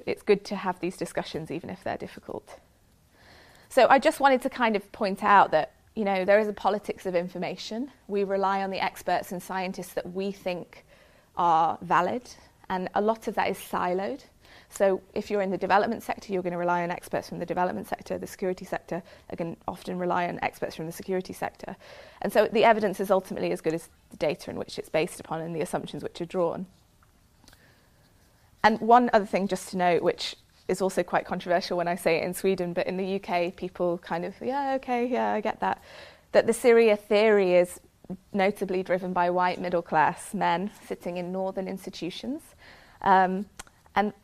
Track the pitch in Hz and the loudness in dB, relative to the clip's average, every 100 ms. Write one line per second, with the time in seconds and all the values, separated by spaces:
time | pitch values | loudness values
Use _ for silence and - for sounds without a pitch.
0 | - - - 196 - 196 185 180 170 - | -6 -6 2 2 2 -6 -4 -4 -6 -6
1 | 175 - 170 151 160 156 - 190 - - | -6 -6 -6 -8 -8 -10 -10 -10 -8 -8
2 | - - - - - - _ _ _ _ | -10 -16 -14 -14 -14 -20 _ _ _ _
3 | _ _ - - - - _ - 226 277 | _ _ -20 -20 -20 -20 _ 4 8 8
4 | 311 - 277 254 262 - 233 202 - - | 6 4 4 4 0 0 0 0 -4 -6
5 | 202 196 202 202 - 156 - _ _ - | -4 0 6 6 8 4 0 _ _ -4
6 | 196 190 185 202 208 - 196 202 - - | -2 0 4 4 4 -2 -2 -2 -4 -6
7 | 190 175 185 175 165 185 - 220 277 - | -2 -2 -2 -6 -8 -8 -10 -8 -10 -12
8 | - 202 196 196 190 196 190 190 - - | -6 -2 0 0 0 0 -2 -4 -4 -4
9 | - 180 - 180 - 190 185 196 180 - | -2 -2 -2 -10 -8 -6 -6 -8 -8 -8
10 | - 180 196 190 185 180 - - _ _ | -8 -6 -6 -6 -6 -6 -10 -18 _ _
11 | _ _ _ - 175 160 165 - 175 165 | _ _ _ -2 2 4 2 -2 0 2
12 | 180 240 - - - _ _ 190 185 - | 2 -2 -10 -20 -20 _ _ -6 -2 0
13 | 208 220 - 196 185 196 - 180 180 180 | 0 0 -4 -2 -2 -4 -6 -4 -2 -2
14 | 208 269 - _ _ - _ - 196 190 | -4 -8 -14 _ _ -20 _ 0 2 2
15 | - - - 208 190 180 190 196 214 226 | -2 -8 -4 -2 -2 -2 2 4 4 -2
16 | - - - 185 180 175 175 175 175 175 | -6 -8 -4 -4 -4 -2 -2 0 -2 -6
17 | - - - 170 170 170 180 - - - | -6 -6 -6 -10 -6 -2 -2 -4 -8 -10
18 | - 185 185 - 185 185 185 170 - 175 | -8 -10 -10 -6 -6 -6 -8 -10 -6 -8
19 | - - - 185 170 - - 180 - 180 | -8 -20 -16 -10 -8 -8 -10 -10 -8 -6
20 | 180 180 175 170 - - - - 160 - | -2 -2 -2 -4 -6 -6 -8 -8 -10 -10
21 | - 185 185 180 - - - 196 - - | -4 -4 -4 -8 -10 -10 -16 -16 -18 -20
22 | - - 202 220 208 220 233 220 208 190 | -20 -8 0 2 4 6 6 6 2 -2
23 | 196 190 190 190 175 180 160 165 - _ | 2 0 0 -4 -4 -2 -2 -4 -8 _
24 | _ - 156 - - 82 - - - 160 | _ -4 -4 -4 -8 -10 -10 -10 -4 -2
25 | 175 - - 160 165 165 180 156 - 151 | -2 -4 -10 -8 -6 -6 -4 -4 -8 -10
26 | - - 170 190 170 - 185 _ _ _ | -12 -10 -6 -2 -2 -4 -10 _ _ _
27 | _ _ _ _ - - _ _ _ _ | _ _ _ _ -20 -20 _ _ _ _
28 | _ _ _ _ _ _ 214 220 220 240 | _ _ _ _ _ _ 2 2 6 6
29 | 240 220 202 185 196 185 - 185 180 170 | 8 4 2 -2 -2 -4 -4 0 2 4
30 | 180 - - - _ _ - 190 190 185 | 2 -2 -8 -12 _ _ -6 -2 0 -2
31 | 180 170 - 180 180 175 - 175 170 180 | 0 -2 -2 -6 0 0 0 -2 -2 0
32 | 180 160 175 180 190 190 175 175 170 180 | 0 0 0 -2 0 0 -2 -2 -4 -4
33 | 190 196 196 175 175 - 185 - 180 170 | -4 -4 -2 -2 -2 -4 -10 -4 -2 -2
34 | - 170 175 196 226 269 269 269 262 240 | -4 -6 -6 -8 -6 -4 -2 -4 -2 -2
35 | 247 233 214 214 214 - 190 - - - | 0 0 0 -2 -4 -4 -4 -4 -8 -20
36 | - - _ 214 - 220 254 233 226 208 | -20 -20 _ 4 4 4 6 8 6 4
37 | - 208 220 208 185 180 180 - - _ | 2 4 6 6 6 6 4 -2 -20 _
38 | - 185 _ 202 190 208 196 185 185 180 | -16 -16 _ 0 2 0 -2 -2 0 0
39 | 185 180 175 180 180 - 180 175 170 160 | 0 0 2 2 0 0 -2 -2 0 4
40 | 143 175 - 196 175 170 202 - - 190 | 4 2 -8 -2 0 0 -2 -8 -12 -10
41 | 185 175 175 185 190 190 190 185 - - | -8 -8 -6 -4 -4 -6 -6 -8 -10 -10
42 | 165 - 226 302 - - - - - - | -10 -8 -8 -10 -12 -20 -20 -20 -20 -4
43 | 196 190 185 185 214 - - _ _ - | 4 4 4 0 -6 -14 -20 _ _ -2
44 | 208 - | -2 0